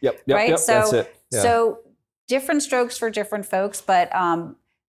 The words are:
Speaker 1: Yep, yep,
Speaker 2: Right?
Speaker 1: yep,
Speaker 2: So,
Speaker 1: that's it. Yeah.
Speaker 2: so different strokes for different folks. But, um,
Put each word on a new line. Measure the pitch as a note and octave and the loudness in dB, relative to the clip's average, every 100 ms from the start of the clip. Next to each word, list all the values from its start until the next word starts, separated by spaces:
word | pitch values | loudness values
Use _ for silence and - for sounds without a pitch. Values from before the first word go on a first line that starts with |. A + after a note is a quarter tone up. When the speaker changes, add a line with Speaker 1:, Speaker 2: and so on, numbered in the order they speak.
Speaker 1:
Yep, | B2+ - | -4 -4
yep, | - G3+ | 0 2
Speaker 2:
Right? | A3+ | 2
Speaker 1:
yep, | E3 | 2
Speaker 2:
So, | A#3 | 2
Speaker 1:
that's | G#3+ G#3+ | 2 4
it. | A#2+ - - - | 0 -2 -10 -6
Yeah. | G#3+ | 0
Speaker 2:
so | A#3 A#3 A3+ - - _ _ _ - | 2 2 0 -2 -14 _ _ _ -4
different | C4 C4+ D4+ | -4 0 -2
strokes | - B3+ A#3+ - | 0 -2 -2 -2
for | A3+ | -4
different | G#3+ G#3 G#3+ G3 | -4 -4 -6 -4
folks. | F#3+ G3+ - | -2 -2 -6
But, | - F#3 F3 | 0 2 2
um, | F#3 F3 E3+ D#3+ - _ _ | 0 0 -2 -4 -14 _ _